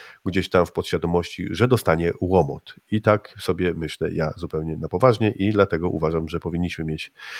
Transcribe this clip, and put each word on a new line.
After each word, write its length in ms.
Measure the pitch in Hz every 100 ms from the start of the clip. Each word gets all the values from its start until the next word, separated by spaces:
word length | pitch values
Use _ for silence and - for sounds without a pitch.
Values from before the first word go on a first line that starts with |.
| - - 98
gdzieś 240 | 92 87
tam 160 | 92 87
w 60 |
podświadomości, 760 | - 92 87 85 87 87 - -
że 160 | - 120
dostanie 440 | 127 - 82 85 -
łomot. 540 | 90 92 73 71 - - -
I 100 | 104
tak 340 | 110 107 - -
sobie 340 | - 90 90
myślę 380 | 82 78 - 82
ja 200 | 82 78 -
zupełnie 400 | 85 80 80 78
na 120 | 78
poważnie 420 | 90 127 110 110
i 200 | - 98
dlatego 380 | 101 98 82 87
uważam, 400 | 87 78 82 80
że 100 | 85
powinniśmy 460 | 90 85 87 - 82
mieć 260 | 78 - _ - -